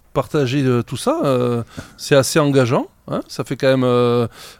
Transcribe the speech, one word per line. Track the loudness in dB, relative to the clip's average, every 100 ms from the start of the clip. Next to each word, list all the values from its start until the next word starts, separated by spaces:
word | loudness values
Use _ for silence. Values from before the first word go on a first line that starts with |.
| _
partagé, | -6 -2 -2 0 0
euh, | 0 0
tout | -2 -4
ça. | -2 0
Euh, | 0 0 0 -2 -6 -14 -20 -16
c'est | 2 2
assez | 4 0
engageant, | 2 2 2 0 -4 _ -10
hein. | -8 -8
Ça | -12
fait | -8 -2
quand | 0
même, | 2
euh, | 2 2 2 0 -2 -6 -20